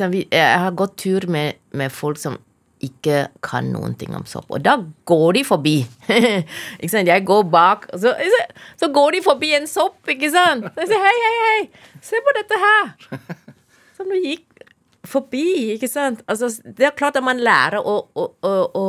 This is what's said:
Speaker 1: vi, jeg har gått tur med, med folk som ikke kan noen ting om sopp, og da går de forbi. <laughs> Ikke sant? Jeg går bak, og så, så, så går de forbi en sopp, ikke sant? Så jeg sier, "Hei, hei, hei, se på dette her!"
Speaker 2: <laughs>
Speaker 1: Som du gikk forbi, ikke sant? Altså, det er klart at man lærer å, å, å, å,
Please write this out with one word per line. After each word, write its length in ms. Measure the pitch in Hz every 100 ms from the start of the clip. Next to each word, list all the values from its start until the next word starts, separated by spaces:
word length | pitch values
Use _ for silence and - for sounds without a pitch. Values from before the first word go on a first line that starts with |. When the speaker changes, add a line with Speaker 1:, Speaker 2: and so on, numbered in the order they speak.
| 190
Speaker 1:
vi, 140 | 185
jeg 340 | - 165 156 156
har 120 | 180
gått 240 | 175 196 -
tur 300 | 190 190 180
med, 320 | 156 147 - _
med 220 | 139 135
folk 280 | - 147 147
som 180 | 151 123 _ _ _ _
ikke 440 | 135 - 156 143 - _
kan 280 | - 123 127
noen 240 | 117 113
ting 200 | 123 -
om 100 | 50
sopp, 220 | - - -
og 140 | -
da 140 | 143 - 165 -
går 320 | - 165 165
de 80 | 202
forbi. 300 | 269 180 143 151 120 - -
<laughs> 60 | 220 233 202 160 - - -
Ikke 120 | 170
sant? 220 | 220 175
Jeg 160 | 185 190
går 160 | 202
bak, 400 | 185 170 175 208 -
og 120 | 180
så, 140 | 220
så, 260 | - 339 480 - - - -
så 120 | 330
går 300 | 285 285 370
de 20 |
forbi 280 | 370 277 311
en 140 | 294 302
sopp, 300 | - 370 -
ikke 260 | - 269 294
sant? 320 | 339 359 262
Så 160 | 185 -
jeg 80 | 349
sier, 140 | 415
"Hei, 160 | 392 466
hei, 160 | 453 453
hei, 600 | 453 440 349 _ - -
se 240 | - 453
på 120 | 554
dette 260 | 508 415 427
her!" 320 | 415 427 311 - - 131 - 170
Speaker 2:
<laughs> 520 | - _ _ _ _ -
Speaker 1:
Som 100 | 381
du 80 | 381
gikk 480 | 320 330 _ _ - _ _ _
forbi, 400 | - 269 - 254 339 370 220
ikke 200 | 220 254
sant? 320 | 285 277 226
Altså, 240 | - 220 240 226
det 260 | - 190 277
er 80 | 294
klart 220 | 285 277
at 80 | 254
man 160 | 247
lærer 360 | 233 160 135 202
å, 200 | 247 208 -
å, 180 | - - -
å, 160 | 190 190 -
å, 160 | -